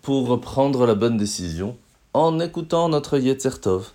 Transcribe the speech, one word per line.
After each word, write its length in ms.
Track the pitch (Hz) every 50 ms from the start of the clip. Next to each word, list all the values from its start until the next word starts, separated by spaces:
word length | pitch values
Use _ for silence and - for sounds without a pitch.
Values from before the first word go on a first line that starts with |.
pour 400 | _ - 139 135 127 120 123 120
prendre 460 | - - - 135 135 139 139 123 123
la 80 | 117 110
bonne 240 | 104 110 120 117 107
décision 580 | 104 104 - - 90 87 80 82 92 107 123 - _ _ _ _ _ _ _
en 260 | - 156 165 160 160
écoutant 480 | 170 170 - 175 170 160 - 170 170 170
notre 300 | 160 147 143 - - 139
Yetzer 420 | 131 127 135 135 - 135 127 -
Tov 300 | - 104 92 95 98 - -